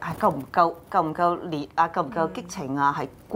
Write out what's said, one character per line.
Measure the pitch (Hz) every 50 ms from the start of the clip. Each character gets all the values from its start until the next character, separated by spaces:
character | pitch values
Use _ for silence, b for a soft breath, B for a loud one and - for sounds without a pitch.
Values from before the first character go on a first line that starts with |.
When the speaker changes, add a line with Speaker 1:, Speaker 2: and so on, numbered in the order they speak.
Speaker 1:
啊 | - 170 165 -
夠 | - 208
唔 | 170 143 131 - -
夠， | 185 170 170 - - - -
夠 | - 196 170
唔 | 156 156
夠 | - 175 175 175 165 - 175
烈 | 160 147 147 - -
啊， | - 165 170
夠 | 165 185 170
唔 | 139
夠 | - 170 165 160 170
激 | - 175
情 | - - - 151 131 135
啊， | 143 139 143 143 -
Speaker 2:
嗯。 | 135
Speaker 1:
係 | - - - - - -